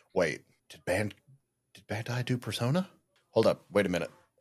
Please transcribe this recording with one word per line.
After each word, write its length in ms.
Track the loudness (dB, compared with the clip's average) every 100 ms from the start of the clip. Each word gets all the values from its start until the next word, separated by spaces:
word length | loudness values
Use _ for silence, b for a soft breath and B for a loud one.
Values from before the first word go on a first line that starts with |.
| b
Wait, 280 | 0 0 -2 -10 _ -20
did 140 | -10 -4
Ban-, 280 | -2 -2 -8 _ -20 _ _ _
did 140 | -18 -8
Bandai 360 | -8 -4 -4 -2
do 120 | -2
Persona? 520 | -4 -4 0 0 -2 _ _ _ _
Hold 160 | 2 2
up, 180 | 2 0
wait 160 | 0 2
a 40 |
minute. 220 | 0 -4 -10 _ _